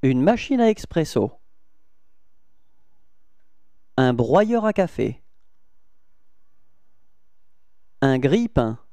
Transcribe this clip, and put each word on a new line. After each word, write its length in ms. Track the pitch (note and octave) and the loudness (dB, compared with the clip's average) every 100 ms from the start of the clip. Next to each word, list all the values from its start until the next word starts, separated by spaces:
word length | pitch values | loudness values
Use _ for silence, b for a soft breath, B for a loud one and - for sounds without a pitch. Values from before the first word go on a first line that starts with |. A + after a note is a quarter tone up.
Une 220 | C3 B2+ | 2 2
machine 380 | C#3+ A#3 - C4+ | 2 0 0 2
à 80 | A3+ | 2
expresso. 640 | G#3+ - - D#3 - G#2 - - - - - - - - - - - - - - - - - - - - - - - - - - - | 0 -4 -4 -2 -2 -4 -6 -20 -20 -20 -20 -20 -20 -20 -20 -20 -20 -20 -20 -20 -20 -20 -20 -20 -20 -20 -20 -20 -20 -20 -20 -10 0
Un 160 | C3 | 2
broyeur 500 | A#2+ A#2 D#3 A3 A#3 G#3+ | 2 2 2 2 0 0
à 60 | |
café. 500 | G3+ F3+ - A2 C3 - - - - - - - - - - - - - - - - - - - - - - - - - - - - | 0 -2 -2 -4 -4 -16 -20 -20 -20 -20 -20 -20 -20 -20 -20 -20 -20 -20 -20 -20 -20 -20 -20 -20 -20 -20 -20 -20 -20 -20 -20 -20 -2
Un 160 | C#3 C3 | 0 2
grille-pain. 640 | B2+ F#3 A#3 - A#2 A2+ - | 0 0 0 -2 -2 -4 -12